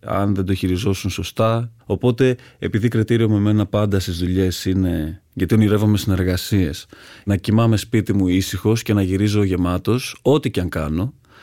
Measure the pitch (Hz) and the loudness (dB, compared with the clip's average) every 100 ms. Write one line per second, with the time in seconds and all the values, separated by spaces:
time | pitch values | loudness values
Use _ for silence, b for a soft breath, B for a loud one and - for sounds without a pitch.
0 | - 98 101 98 92 95 92 90 101 95 | -6 -2 0 0 -2 -2 0 -2 -2 -2
1 | 98 - 95 - 113 113 117 - - 101 | -4 -6 -8 -2 0 0 -4 -10 -6 -2
2 | 123 123 131 127 B B 98 107 117 113 | 0 2 0 0 B B -4 0 0 0
3 | 107 117 110 104 104 107 98 107 104 98 | 0 2 2 2 2 2 2 0 0 0
4 | 92 85 90 92 92 90 95 95 92 85 | -2 -4 -2 0 0 -2 -2 0 0 -2
5 | 78 - _ - 90 110 104 104 104 104 | -6 -10 _ -4 0 4 4 4 2 2
6 | - 92 90 90 - 101 85 - - B | 0 0 0 -2 0 0 0 -4 -14 B
7 | B B - 101 - 110 117 107 - 113 | B B -2 -2 2 2 4 2 0 -2
8 | 104 101 92 90 95 95 104 117 - 104 | 0 0 2 2 0 -2 0 0 0 0
9 | 95 95 104 104 98 90 87 90 110 120 | 0 0 0 2 0 0 0 -2 0 -2
10 | - - - 147 135 104 87 82 76 80 | -4 -4 0 0 0 -4 -4 -4 -4 -2
11 | 117 - B B | -4 -6 B B